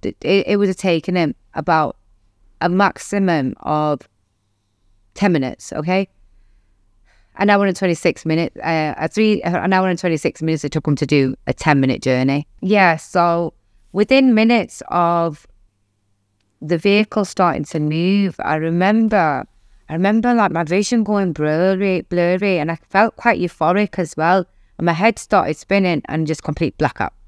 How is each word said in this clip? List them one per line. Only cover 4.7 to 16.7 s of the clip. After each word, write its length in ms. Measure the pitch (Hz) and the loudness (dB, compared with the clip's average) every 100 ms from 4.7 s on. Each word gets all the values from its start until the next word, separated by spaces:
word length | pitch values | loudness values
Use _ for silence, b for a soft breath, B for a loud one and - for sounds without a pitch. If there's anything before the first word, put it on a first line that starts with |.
| _ _ _ _ | _ _ _ _
ten 180 | - 202 | -2 0
minutes, 400 | 165 127 - - | 2 -2 -8 -10
okay? 360 | - 156 185 196 _ _ _ _ _ _ _ _ _ _ _ _ - | -8 -2 -2 -4 _ _ _ _ _ _ _ _ _ _ _ _ -2
An 140 | 202 | 2
hour 160 | 202 202 | 4 2
and 100 | 180 | 0
twenty-six 480 | 190 165 175 147 | -2 0 -2 -2
minutes, 320 | 160 160 170 - | -2 -2 -2 -6
uh, 360 | - 160 156 - | -4 -2 -2 -4
a 120 | 160 | -6
three, 340 | - 220 208 | 0 0 2
an 300 | 170 175 190 | -2 -2 0
hour 160 | 190 190 | 2 2
and 100 | 175 | 0
twenty-six 420 | 180 160 156 - | -2 0 -2 -4
minutes 220 | 160 160 | -4 -2
it 80 | 143 | -2
took 140 | 151 | -4
them 100 | - | -2
to 100 | 143 | -2
do 300 | 139 147 131 131 - | 2 2 2 -2 -6
a 40 | |
ten-minute 480 | 131 - 143 135 - | -4 0 2 2 0
journey. 460 | - 127 131 139 151 - | 0 0 0 -2 -4 -8
Yeah, 360 | 185 208 185 165 | 0 2 4 2
so 580 | - 185 170 170 170 _ _ _ _ | -2 0 0 0 -4 _ _ _ _
within 420 | 185 214 269 262 | -2 2 4 4
minutes 500 | 220 226 233 - - - | 4 4 2 0 -10 -6
of 600 | 175 170 170 170 147 _ _ _ _ _ _ _ _ _ _ _ _ | 0 0 0 -2 -6 _ _ _ _ _ _ _ _ _ _ _ _
the 180 | 151 | -2